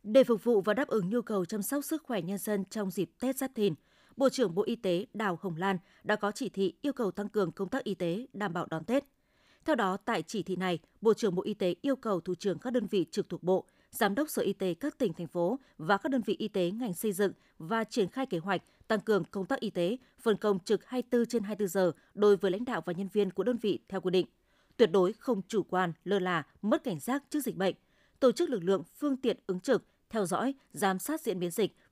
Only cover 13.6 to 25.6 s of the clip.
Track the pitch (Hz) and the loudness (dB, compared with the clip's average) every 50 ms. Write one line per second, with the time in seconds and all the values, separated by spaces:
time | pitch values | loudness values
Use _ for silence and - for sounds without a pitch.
13.6 | - _ _ _ _ _ - - 226 196 202 220 311 311 - 220 - 196 196 _ | 0 _ _ _ _ _ -2 0 0 2 2 0 -2 -2 -2 -2 -2 -2 -2 _
14.6 | 196 185 170 _ - 302 - _ 262 190 160 - 170 151 - 175 170 180 240 277 | -2 -2 -2 _ -6 -8 -2 _ -2 -2 -2 -6 -10 -6 -2 0 0 0 0 -2
15.6 | _ _ _ - 156 160 202 202 - 311 269 254 202 - 190 - 220 208 - 196 | _ _ _ -8 0 0 0 2 2 0 -2 0 0 -2 -4 -2 -4 -4 0 0
16.6 | 175 170 202 226 254 214 175 - - 220 190 175 202 185 - _ _ _ _ _ | 0 0 -2 -4 -4 -6 -6 -4 -4 -4 0 0 0 0 -2 _ _ _ _ _
17.6 | 160 160 170 170 - - - 240 196 175 - 262 - - - 165 156 202 190 - | -8 -4 -2 -4 -4 -2 0 -2 -2 0 -2 -6 -4 -4 -4 -6 -2 -2 -4 -4
18.6 | _ _ _ _ _ - 220 202 - - 214 190 - - - 202 185 - 277 - | _ _ _ _ _ -2 -2 0 2 2 2 2 2 -2 -6 -8 -4 -4 -4 -4
19.6 | - 208 - 185 170 175 233 262 _ _ _ _ - 226 208 190 - 208 202 202 | -4 -4 -2 0 0 0 0 -4 _ _ _ _ 0 0 0 2 2 0 0 0
20.6 | - - 220 - - - 254 254 240 _ - 240 233 226 - 233 202 202 214 196 | 2 0 -2 -2 0 -4 -6 -6 -2 _ 2 2 2 2 0 -2 -2 -2 -4 -2
21.6 | 214 180 - 196 185 175 - _ _ _ _ 196 208 208 202 175 - 190 180 208 | -4 0 2 2 2 2 2 _ _ _ _ 4 6 6 6 6 4 0 0 0
22.6 | 247 247 240 170 - 180 170 170 202 185 - 208 208 190 - - 180 233 254 226 | -4 -4 -4 -4 -4 -4 -4 -4 -6 -2 0 0 0 0 0 -2 0 0 0 0
23.6 | - 208 175 - _ - 190 190 170 185 180 185 170 - _ _ _ _ _ _ | 0 -2 -2 -2 _ -8 -8 -4 -2 2 2 2 0 0 _ _ _ _ _ _
24.6 | _ _ _ - 233 175 165 196 180 185 220 _ - 269 240 196 - _ - 208 | _ _ _ 4 4 6 6 4 4 4 0 _ -4 -2 -2 -2 -4 _ -2 -2